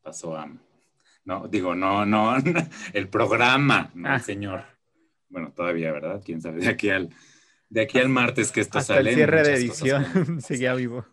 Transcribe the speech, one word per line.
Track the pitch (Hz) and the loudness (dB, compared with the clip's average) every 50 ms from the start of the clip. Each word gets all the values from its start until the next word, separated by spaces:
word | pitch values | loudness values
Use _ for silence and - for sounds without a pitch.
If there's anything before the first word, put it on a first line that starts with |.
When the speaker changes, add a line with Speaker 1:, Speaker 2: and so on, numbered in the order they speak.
Speaker 1:
pasó | _ 78 - - - 82 80 | _ -14 -14 -12 -10 -8 -8
a, | 78 76 - 73 - _ _ _ _ _ _ _ _ _ _ _ _ _ | -8 -10 -12 -16 -20 _ _ _ _ _ _ _ _ _ _ _ _ _
no, | 95 92 92 - | -8 -8 -8 -6
digo, | - 92 101 90 90 87 | -4 -2 -2 0 0 -2
no, | 92 95 95 101 101 104 | 0 0 2 2 2 2
no, | 101 107 107 107 110 123 | 2 2 4 4 4 2
<laughs> | 135 135 170 170 170 - - - - - - - | 2 2 2 0 0 -2 -4 -10 -14 -14 -6 -4
el | 104 98 | -4 -4
programa, | 98 - 120 117 98 107 113 120 123 127 139 143 139 117 95 80 - - | -2 0 0 2 2 4 4 4 4 4 4 6 4 4 4 2 -4 -12
no | 87 85 139 | -8 -2 -2
el | 139 | -2
Speaker 2:
Ah. | 131 | -2
Speaker 1:
señor. | - - 101 101 101 98 92 92 - - _ _ _ _ _ _ _ _ _ _ _ _ | -2 -6 -8 -6 -6 -6 -6 -8 -10 -14 _ _ _ _ _ _ _ _ _ _ _ _
Bueno, | 90 90 82 73 _ | -12 -12 -12 -10 _
todavía, | - 87 87 85 82 82 80 | -4 -4 -2 -2 -2 -2 -4
¿verdad? | 78 - 78 80 95 101 - | -4 -4 -6 -8 -8 -8 -8
Quién | - 85 82 | -10 -10 -8
sabe, | 80 82 78 82 | -8 -8 -6 -2
de | 90 - | 0 0
aquí | - - - 101 | 0 0 0 0
al, | 95 95 90 82 - - - _ _ _ _ _ _ _ _ | 0 0 -2 -6 -10 -20 -20 _ _ _ _ _ _ _ _
de | _ 107 113 | _ -2 -2
aquí | 110 - - | -2 2 2
al | 127 127 131 | 2 4 4
martes | 131 127 123 120 - 117 107 - | 2 2 2 0 0 0 -2 0
que | - 113 | 0 -2
esto | 104 - - | -2 0 -2
Speaker 2:
Hasta | 143 139 - - | -2 0 2 2
Speaker 1:
sale, | 139 131 110 | 4 4 4
Speaker 2:
el | 123 | 4
cierre | 151 147 147 156 160 151 | 4 4 4 4 4 4
de | 147 143 127 123 | 4 4 2 0
Speaker 1:
muchas | 117 - - | -2 -4 -2
cosas | |
Speaker 2:
edición | 156 131 139 139 139 | 0 0 2 2 0
<laughs> | - - | 0 0
Speaker 1:
pueden | 190 165 156 170 | 0 0 0 -4
pasar. | 151 - | -6 -6
Speaker 2:
seguía | - 147 123 127 123 127 | -6 -4 -2 0 0 0
vivo. | 127 127 120 117 123 113 _ | -2 -4 -6 -6 -10 -12 _